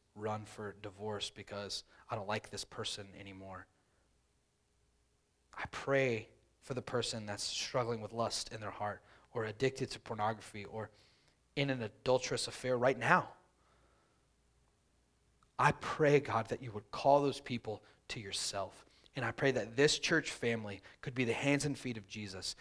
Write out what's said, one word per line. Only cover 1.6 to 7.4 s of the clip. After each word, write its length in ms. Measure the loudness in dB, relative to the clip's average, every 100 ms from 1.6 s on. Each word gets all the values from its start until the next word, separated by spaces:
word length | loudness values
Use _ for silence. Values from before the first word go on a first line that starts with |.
| -6 -8 -10 -16 -8
I 40 |
don't 120 | -6 -2
like 240 | -4 -4
this 140 | -10
person 500 | -8 -6 -6 -6 -10
anymore." 520 | -14 -16 -14 -12 -14 -16 _ _ _ _ _ _ _ _ _ _ _ _ _ _ _ _ _ _
I 120 | -8 -8
pray 640 | -4 2 4 4 2 -4 -18 _ _
for 120 | -8
the 80 | -8
person 440 | -2 -2 -2 -4 -6
that's 180 | -6